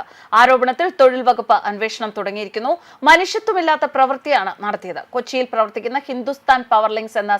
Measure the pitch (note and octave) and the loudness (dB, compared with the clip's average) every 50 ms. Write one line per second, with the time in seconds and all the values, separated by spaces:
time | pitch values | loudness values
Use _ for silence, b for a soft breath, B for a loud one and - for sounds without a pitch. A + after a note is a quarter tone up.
0 | - B B B B B - G#3+ B3 B3+ C4 B3 B3+ B3+ B3 - E4+ F#4 F#4 - | -8 B B B B B 4 4 6 6 6 4 2 0 0 -2 -2 -4 2 4
1 | C4+ B3+ B3+ C4 A#3+ B3 A#3+ A#3 A3 - A3+ F#3+ - G#3 G#3 G3+ A3 A3 A3 - | 4 4 4 4 0 0 0 0 2 2 0 2 2 -4 -6 -6 -6 -6 -6 -8
2 | A#3 G#3+ G3+ A3 F#3+ G3+ G3 G#3 G#3+ G3 - G#3+ A3+ C4+ E4+ b b b b b | -10 -8 -8 -6 -8 -6 -6 -8 -10 -8 -8 -6 -4 -4 -4 b b b b b
3 | B3+ D4 D#4+ E4+ F#4+ F4+ - G#4+ G#4+ A4 G4+ F#4 E4+ D#4+ D#4 D4+ D4+ C#4+ - C#4 | 4 4 6 6 4 0 -4 -4 -4 -2 -2 0 0 0 0 0 -2 -2 2 0
4 | C4+ B3+ C#4 B3+ - D4 C#4 A3+ F#3+ F#3+ F3 - G3+ G#3 G3+ - - F#3 E3+ - | 2 2 0 -4 -2 -2 0 0 0 -2 -8 -8 -6 -6 -6 -6 -8 -10 -12 -12
5 | - - - - - - - B3+ B3+ B3+ - A3+ A3 G#3 G#3 A#3 G#3 A#3 B3 C#4 | -12 -8 -8 -8 -6 -4 -4 -4 -4 -2 -2 -2 -2 -2 -4 -8 -8 -6 -6 -6
6 | C#4 - C4 B3 A#3 B3+ C#4 C#4 _ - C4 B3 - - A#3 G#3+ A3 G#3+ G#3+ A3 | -8 -6 -10 -8 -8 -8 -10 -6 _ 2 2 2 2 0 0 2 2 0 -2 -4
7 | A3 A3 - A3+ G3+ G#3 G3+ G3 | -6 -6 -6 -6 -2 -2 -4 -4